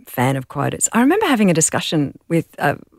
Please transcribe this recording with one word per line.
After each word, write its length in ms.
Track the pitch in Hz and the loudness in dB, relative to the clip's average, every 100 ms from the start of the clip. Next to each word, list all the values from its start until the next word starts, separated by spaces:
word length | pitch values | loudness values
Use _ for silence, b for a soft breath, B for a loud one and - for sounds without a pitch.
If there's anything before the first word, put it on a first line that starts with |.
| - | -10
fan 300 | - 127 135 | -2 -2 -2
of 120 | 131 | -6
quotas. 400 | 143 131 - - | -6 -4 -2 -2
I 80 | 220 | 2
remember 260 | 262 403 392 | 2 2 2
having 240 | 240 202 | 2 2
a 40 | |
discussion 640 | 160 - - - 160 139 - - | 2 2 0 -2 -2 -2 -6 -4
with 260 | 165 - - | -4 -4 -4
a 200 | 147 - - | -2 -4 -8